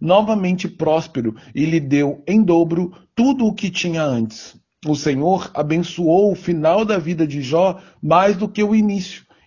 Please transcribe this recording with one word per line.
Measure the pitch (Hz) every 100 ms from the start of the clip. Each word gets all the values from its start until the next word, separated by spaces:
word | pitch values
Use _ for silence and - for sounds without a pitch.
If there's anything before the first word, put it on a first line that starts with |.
novamente | 160 196 214 214 180 180 170
próspero | - 156 160 160 131 113 110 -
e | 131
lhe | 156 160
deu | 139 143 143 147 -
em | 214
dobro | 180 170 165 170 180 - _ -
tudo | 262 269 214
o |
que | 214 196
tinha | - 175 160
antes." | 151 120 110 - - - _ _
O | 151 143
Senhor | 151 135 160 185 -
abençoou | - 151 165 170 - 165 180 208
o | 190
final | 175 165 156 196
da | 214 196
vida | 156 165 156
de | 143
Jó | 127 160 185 180 - _
mais | 151 170 202 185
do | 214
que | -
o | 208
início, | 220 208 196 185 - _ _